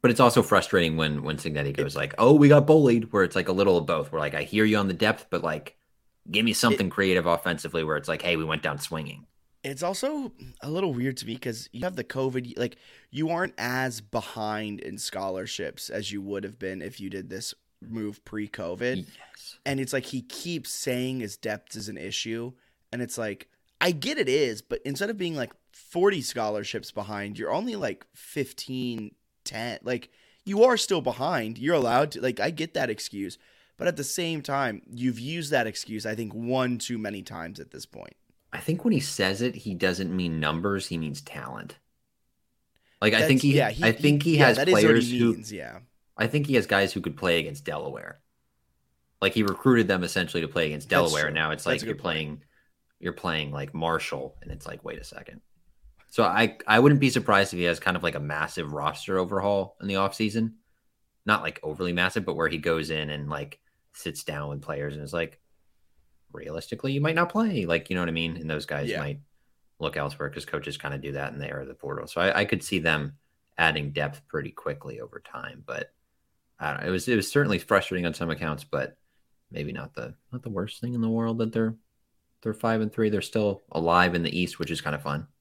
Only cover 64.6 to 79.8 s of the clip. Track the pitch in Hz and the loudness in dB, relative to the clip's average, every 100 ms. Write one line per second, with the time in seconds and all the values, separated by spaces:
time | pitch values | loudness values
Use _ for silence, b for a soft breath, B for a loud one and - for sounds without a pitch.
64.6 | 71 73 73 73 71 85 82 _ _ _ | -8 -6 -6 -8 -8 -4 -6 _ _ _
65.6 | _ _ _ _ _ _ _ - - 80 | _ _ _ _ _ _ _ -16 -10 -10
66.6 | - 113 135 139 151 165 175 214 220 156 | -8 -6 -2 0 2 2 2 2 0 0
67.6 | 87 85 - 92 87 82 82 82 78 76 | 2 0 0 -2 0 0 -2 -4 -4 -4
68.6 | 71 73 - 90 71 71 - _ _ _ | -4 -4 -2 -4 -4 -8 -12 _ _ _
69.6 | _ _ 78 73 71 - 71 71 - 76 | _ _ -4 -2 -4 -4 -8 -8 -8 -8
70.6 | 71 71 73 69 71 69 69 71 71 69 | -6 -10 -8 -8 -6 -6 -6 -8 -8 -8
71.6 | 67 67 69 76 78 - 92 - 104 87 | -12 -12 -8 -8 -6 0 2 4 2 0
72.6 | - 95 82 76 73 - _ _ _ - | -2 0 2 2 0 -10 _ _ _ 0
73.6 | 82 78 73 71 71 - _ 78 69 - | 2 2 -4 -2 -4 -6 _ -6 -6 -8
74.6 | 78 71 71 57 58 - - - 65 - | -8 -8 -10 -12 -14 -16 -14 -12 -12 -14
75.6 | - - - _ _ _ _ _ _ _ | -10 -10 -10 _ _ _ _ _ _ _
76.6 | 78 71 82 92 - 117 - 143 143 95 | -6 -4 -2 -2 2 2 4 2 2 0
77.6 | - 101 - 92 87 76 82 78 82 73 | 4 2 4 -2 -2 -2 -4 -2 -4 -6
78.6 | - 73 64 _ _ _ _ _ _ - | -4 -4 -4 _ _ _ _ _ _ -10
79.6 | 73 - | -8 -8